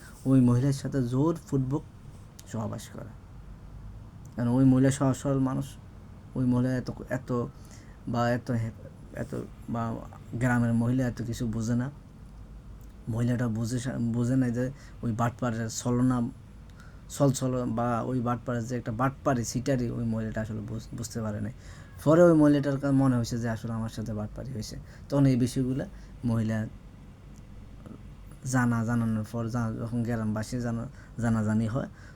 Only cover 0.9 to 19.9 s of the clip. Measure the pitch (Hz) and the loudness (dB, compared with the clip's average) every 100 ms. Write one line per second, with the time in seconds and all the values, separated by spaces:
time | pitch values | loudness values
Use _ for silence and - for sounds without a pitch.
0.9 | 139 120 127 156 165 - 139 131 147 - | 0 2 4 2 2 -2 0 0 -2 -4
1.9 | - - - - - - 110 107 - - | -14 -18 -18 -18 -20 -10 -6 -4 -6 -10
2.9 | - 101 - - - - - - - - | -12 -14 -14 -18 -18 -16 -16 -16 -16 -14
3.9 | - - - - - 120 123 135 127 135 | -14 -16 -16 -12 -2 2 6 8 8 6
4.9 | 135 135 127 143 135 131 139 139 - - | 4 2 2 0 2 2 0 -4 -10 -16
5.9 | - - - - - 127 123 127 127 123 | -18 -18 -18 -10 -2 2 2 2 0 -4
6.9 | - - 123 - 123 120 - - - - | -8 -6 -6 -2 -2 -2 -6 -16 -18 -18
7.9 | - - 117 120 123 120 120 113 - - | -12 -4 0 2 0 0 -2 -2 -6 -14
8.9 | - - - 127 123 120 - - 117 113 | -16 -14 -8 -6 -6 -8 -12 -6 -4 -4
9.9 | 110 - - - 117 127 123 117 117 117 | -4 -10 -14 -10 -2 2 4 4 4 2
10.9 | 127 127 113 117 110 120 110 110 120 127 | 2 0 -2 -6 -4 -4 -2 0 0 0
11.9 | 147 - - - - - - - - - | -6 -16 -20 -18 -18 -16 -16 -16 -18 -18
12.9 | - - 117 120 120 123 110 113 123 127 | -12 -6 0 2 2 2 0 -2 -2 -2
13.9 | 131 117 113 120 131 123 117 131 - - | -2 0 2 2 4 2 2 -2 -4 -14
14.9 | - 117 107 117 120 123 113 113 - 123 | -8 -4 0 0 0 -2 -2 -4 -4 0
15.9 | 123 127 127 120 - - - - - - | 4 4 4 0 -4 -16 -18 -18 -18 -18
16.9 | - - - 143 - 131 127 123 113 120 | -18 -14 2 4 4 0 0 0 0 2
17.9 | 117 123 127 117 120 - 120 117 123 117 | 2 0 0 0 -2 -2 -4 -2 -4 -4
18.9 | 110 131 139 - 127 113 127 127 131 120 | 0 0 0 0 0 0 -2 0 0 0